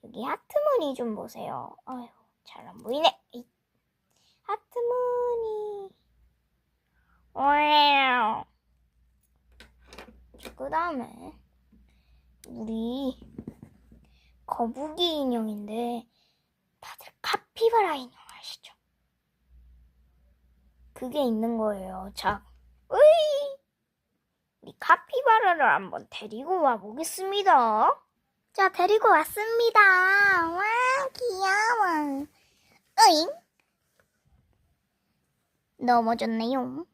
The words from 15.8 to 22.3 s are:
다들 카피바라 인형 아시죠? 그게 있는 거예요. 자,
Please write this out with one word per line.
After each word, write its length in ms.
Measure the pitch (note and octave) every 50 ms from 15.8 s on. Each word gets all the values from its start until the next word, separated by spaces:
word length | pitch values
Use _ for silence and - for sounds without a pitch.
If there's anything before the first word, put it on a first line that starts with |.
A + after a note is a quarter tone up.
| A#3+ A#3+ A#3+ A#3 A#3 _ _ _ _ _ _ _ _ _ _ _ _ _ _ _
다들 320 | - - - - - - _ _
카피바라 720 | - - - - _ _ _ - A4+ A4+ A4+ A#4 G4+ F4+ D#4
인형 220 | C#4 B3+ B3 _ _ - - - -
아시죠? 340 | - - - - _ - _ _ _ _ _ _ _ _ _ _ _ _ _ _ _ _ _ - - - - _ _ _ _ _ _ _ _ _ _ _ _ _ _ _ _ _ _ _ _ _ _ - _
그게 280 | - B3+ B3+ B3 D4+
있는 360 | C#4 B3 A3+ G#3+ A3 A#3 A#3
거예요. 540 | A3+ A3 G#3+ G#3 G3 F#3+ F#3 F#3 F#3+ F#3+ G3 -
자, 280 | - - F#3+